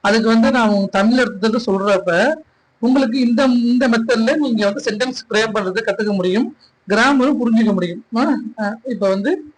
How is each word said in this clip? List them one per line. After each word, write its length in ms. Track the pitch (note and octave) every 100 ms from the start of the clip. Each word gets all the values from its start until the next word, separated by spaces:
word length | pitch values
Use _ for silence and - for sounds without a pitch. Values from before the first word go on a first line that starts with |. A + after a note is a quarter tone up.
அதுக்கு 280 | G3+ A3 A3+
வந்து 220 | A3+ A3+
நான் 180 | B3+ A3
உங்க 180 | G3+ G3
தமிழ் 320 | G3 G#3 B3+
அர்த்தத்தை 420 | A#3+ G3 A3 A3+ A3+
சொல்றப்ப 680 | F#3+ G3 G3 F#3 E3+ A#3 D#4 - _ _ _
உங்களுக்கு 420 | A#3 C4+ C4 C4
இந்த, 240 | B3 A#3
இந்த 440 | C4+ B3 A#3+ B3 B3+
மெத்தட்ல 480 | A#3 A3+ A#3 A3+ D#4
நீங்க 340 | C#4 A3 G3+
வந்து 120 | G3+
சென்டென்ஸ் 460 | - G#3 B3+ B3+ -
ஃப்ரேம் 240 | G#3+ A3
பண்றது 320 | G#3+ F#3 F#3 A3
கத்துக்க 280 | G3+ G#3+
முடியும், 420 | G3 F3+ G3 A#3 - _ _ -
கிராமரும் 520 | G#3 B3 C#4+ B3+ A#3+
புரிஞ்சுக்க 320 | A#3+ A3 G#3+
முடியும். 320 | F#3+ F3 F3 - A3+
ஆ, 180 | D4 D4+ A3+ -
ஆ, 200 | G#3 A3
இப்ப 240 | - A3 G3
வந்து 340 | F#3+ G#3+ F#4+ D4+